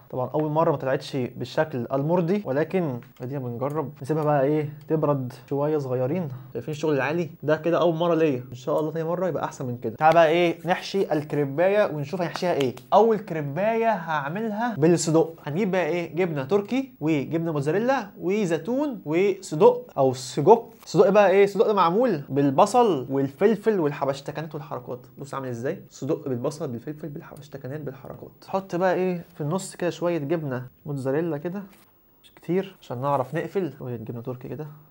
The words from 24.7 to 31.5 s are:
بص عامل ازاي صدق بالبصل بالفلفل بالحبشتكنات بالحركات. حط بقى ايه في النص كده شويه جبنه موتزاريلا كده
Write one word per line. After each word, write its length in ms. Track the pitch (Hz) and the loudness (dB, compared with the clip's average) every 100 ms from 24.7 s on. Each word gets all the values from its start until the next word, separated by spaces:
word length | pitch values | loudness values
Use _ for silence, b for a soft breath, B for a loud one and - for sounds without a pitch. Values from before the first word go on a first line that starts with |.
| 127 131 127 - - | -10 -10 -12 -14 -16
بص 160 | 139 | -10
عامل 140 | 139 131 | -8 -8
ازاي 340 | 117 131 190 - | -6 -6 -6 -10
صدق 380 | - 135 151 143 | -10 -4 -4 -4
بالبصل 400 | 120 135 147 156 | -4 -4 -6 -8
بالفلفل 400 | 117 151 151 165 | -8 -10 -12 -12
بالحبشتكنات 720 | 147 - - - 139 127 151 | -14 -16 -20 -16 -14 -12 -10
بالحركات. 640 | 139 - - - - - - | -10 -14 -16 -16 -18 -20 -6
حط 280 | 196 196 170 | -6 -4 0
بقى 180 | 185 | 2
ايه 300 | 170 185 175 - | 2 0 -2 -8
في 60 | - | -6
النص 360 | 147 185 190 - | -4 -4 -6 -6
كده 140 | 175 | -4
شويه 280 | - 175 170 | -2 -2 -2
جبنه 480 | 139 175 147 127 127 _ 151 | -2 -2 -2 -6 -8 _ -8
موتزاريلا 520 | 143 131 139 170 147 | -6 -2 0 -2 -4
كده 240 | 175 | -6